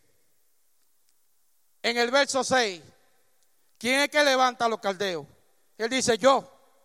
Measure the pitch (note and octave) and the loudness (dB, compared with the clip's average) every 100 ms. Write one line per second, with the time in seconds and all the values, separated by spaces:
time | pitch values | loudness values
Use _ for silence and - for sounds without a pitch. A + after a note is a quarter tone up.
0 | _ _ _ _ _ _ _ _ _ _ | _ _ _ _ _ _ _ _ _ _
1 | _ _ _ _ _ _ _ _ G#3 A#3+ | _ _ _ _ _ _ _ _ -4 0
2 | A#3+ C4+ C#4 C4+ B3 C4 A3+ F3+ - - | 0 2 0 -2 0 0 0 -4 -16 -20
3 | _ _ _ _ _ _ _ - A3+ C4+ | _ _ _ _ _ _ _ -8 -2 0
4 | C#4+ D4 D4 C4 B3+ A#3+ A#3 A3 G3+ F#3 | 0 2 2 2 0 0 -2 -2 -4 -4
5 | G3 E3+ C#3+ _ _ _ _ - A3+ B3+ | -4 -6 -10 _ _ _ _ -8 -4 -2
6 | A#3 A3+ B3 C4+ - - _ _ | 0 2 2 2 0 -16 _ _